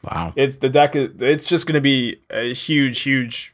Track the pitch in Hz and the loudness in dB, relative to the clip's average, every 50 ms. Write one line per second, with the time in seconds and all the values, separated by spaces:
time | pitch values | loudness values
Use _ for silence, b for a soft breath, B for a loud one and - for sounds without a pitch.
0 | - - - - 85 82 87 - 135 135 135 - - 135 131 143 147 143 143 147 | -12 -8 -6 -6 -6 -4 0 2 0 0 0 0 -2 2 4 4 4 4 2 0
1 | 135 107 - - 123 131 151 151 - - 175 160 - - 156 147 139 139 135 131 | -2 -2 -4 -2 2 2 2 2 0 -2 -2 0 0 0 0 2 2 2 2 2
2 | 123 117 - - _ - - 110 117 120 123 127 - - 156 147 139 131 120 - | 0 -2 -6 -10 _ -10 -6 -6 -4 -4 -6 -6 -4 -2 0 2 2 0 -2 -4
3 | - 139 135 131 123 117 113 - - - | -2 -2 0 -2 -2 -4 -6 -12 -12 -14